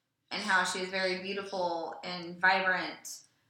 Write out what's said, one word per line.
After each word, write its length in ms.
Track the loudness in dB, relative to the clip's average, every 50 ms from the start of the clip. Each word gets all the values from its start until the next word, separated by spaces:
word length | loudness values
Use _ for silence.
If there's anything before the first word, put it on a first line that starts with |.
| _ _ _ _ _ _
and 120 | -8 -4 0
how 200 | 2 4 4 4
she 180 | 2 0 -2
was 100 | -4 -2
very 320 | 0 0 0 0 0 -2 -2
beautiful 720 | -4 -4 -4 -6 -4 -2 -2 0 0 0 -2 -4 -6 -8 -8 -8
and 360 | -8 -8 -6 -8 -10 -4 2
vibrant, 800 | 4 6 6 6 4 4 2 2 0 -2 -6 -8 -12 -14 -14 -14 -16 _ _ _ _ _